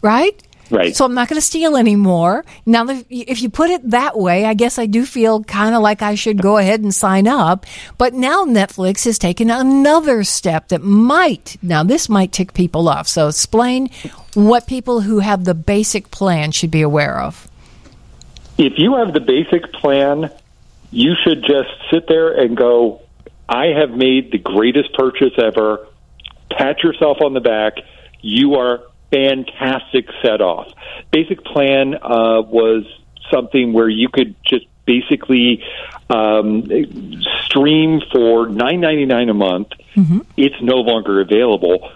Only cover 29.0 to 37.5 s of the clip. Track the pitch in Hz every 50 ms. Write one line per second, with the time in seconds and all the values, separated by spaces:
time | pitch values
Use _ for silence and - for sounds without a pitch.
29 | - _ - 139 135 139 135 131 127 - - - 139 131 131 131 - - - 131
30 | 117 - - - - 123 107 110 107 90 85 - - - - _ - - - -
31 | - - - 156 160 156 190 170 - - - 151 139 139 135 135 135 135 143 -
32 | - - 120 113 113 113 113 113 110 107 113 117 113 113 113 113 104 - - -
33 | - - - - - - - 135 123 120 - 135 123 120 113 113 113 113 110 110
34 | 120 127 - - 127 113 101 _ - - - 120 - _ _ _ _ - 123 123
35 | 123 - 147 135 - - 131 123 120 123 120 110 - - - - - - - -
36 | - - 120 113 110 107 107 107 107 107 107 110 117 - - - 147 - - -
37 | - - - - - - - - - -